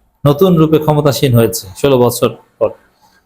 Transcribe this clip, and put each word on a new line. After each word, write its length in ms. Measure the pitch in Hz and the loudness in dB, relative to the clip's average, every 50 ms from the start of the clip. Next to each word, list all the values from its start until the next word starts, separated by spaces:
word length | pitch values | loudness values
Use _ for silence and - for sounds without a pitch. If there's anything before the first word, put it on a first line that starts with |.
| _ _ _ _ - 143 | _ _ _ _ -2 0
নতুন 300 | 143 - 190 185 175 160 | 0 2 2 2 2 2
রূপে 220 | 156 156 160 151 | 2 2 2 0
ক্ষমতাসীন 560 | - - 151 147 147 147 120 - - 135 117 | 0 0 -2 0 0 0 -2 -2 -2 0 2
হয়েছে 320 | 117 113 110 - - - - - - | 2 0 0 -2 -6 -12 -14 -8 -4
ষোলো 200 | - 143 135 123 | -2 0 2 2
বছর 320 | 120 120 117 - 131 113 - - _ _ _ - | 2 0 0 -2 -4 -4 -4 -6 _ _ _ -4
পর। 100 | 113 104 - - _ _ _ _ _ _ _ _ _ | -4 -4 -4 -8 _ _ _ _ _ _ _ _ _